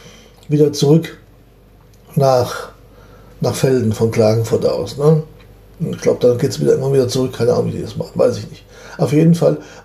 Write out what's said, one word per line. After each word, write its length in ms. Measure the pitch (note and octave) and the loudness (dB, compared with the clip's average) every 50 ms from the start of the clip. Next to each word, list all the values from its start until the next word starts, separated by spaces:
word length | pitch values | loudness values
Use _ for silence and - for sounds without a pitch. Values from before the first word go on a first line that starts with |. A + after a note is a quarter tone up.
| - - - - - - - - - - | -20 -20 -20 -20 -20 -20 -20 -18 -6 -2
wieder 260 | D3 D3 D3+ C#3+ D3 | 2 2 2 2 2
zurück 440 | - - C#3 D3+ E3 E3 - - - - - - - _ _ _ _ _ _ - _ _ - - - _ - - | 2 2 4 4 4 2 -2 -10 -18 -20 -20 -20 -20 _ _ _ _ _ _ -20 _ _ -20 -20 -20 _ -8 -2
nach, 540 | C#3 C#3 C3+ C3 B2 A#2 - - - - - - - - - - - - - - - - - - - | 0 2 2 2 2 0 -2 -6 -10 -12 -16 -18 -20 -20 -20 -20 -20 -20 -20 -20 -20 -20 -20 -10 -6
nach 200 | - B2+ - - | -6 -6 -2 -2
Velden 320 | - C#3 C3 B2+ A2 A2 G#2+ | 0 0 2 2 0 -2 -2
von 160 | - A2+ A2+ | 0 -2 0
Klagenfurt 540 | A2 A#2 A2 G#2+ A2 A#2 A2+ - - A2 - | 2 2 2 2 2 0 0 0 -2 0 0
aus, 320 | - B1+ - - - - C3 | -2 -2 -4 -6 -8 -6 0
ne? 260 | C#3+ D3+ D#3+ D#3 D#3 - - - - - - - - - - - | 2 2 2 2 0 -4 -12 -20 -20 -20 -20 -20 -20 -20 -12 -8
Und 160 | E3 C3+ A#2+ | -8 -8 -6
ich 60 | - | -4
glaub, 180 | - - - - | -2 -2 0 2
dann 180 | - B2 B2 A#2+ | 2 2 2 2
geht's 220 | D3 C3 - - | -2 -4 -2 -2
wieder 120 | D3 C#3 | 0 2
irgendwann 200 | - - C3 C3+ C#3 | 2 2 0 0 0
wieder 140 | C#3 B2+ A#2 | 0 0 0
zurück, 260 | - C3 B2+ B2+ - | 0 -2 -4 -4 -4
keine 200 | - A#2 A#2+ - | -2 0 0 0
Ahnung, 140 | - A#2 A2+ | 0 -2 -4
wie 100 | - - | -6 -6
die 40 | |
das 140 | - - - | -8 -10 -10
machen, 160 | - - - - | -10 -10 -6 -2
weiß 220 | - - - - G#2 | 0 0 0 0 -4
ich 120 | G#2+ - | -8 -14
nicht. 160 | - - - - - - - - - - | -18 -20 -20 -20 -20 -20 -20 -16 -6 -4
Auf 160 | - A#2 C#3+ | -2 0 2
jeden 200 | D3 D#3+ E3 E3+ | 2 4 4 4
Fall 240 | E3+ D3+ B2 D3+ - - - - - | 4 2 0 0 -2 -6 -14 -20 -8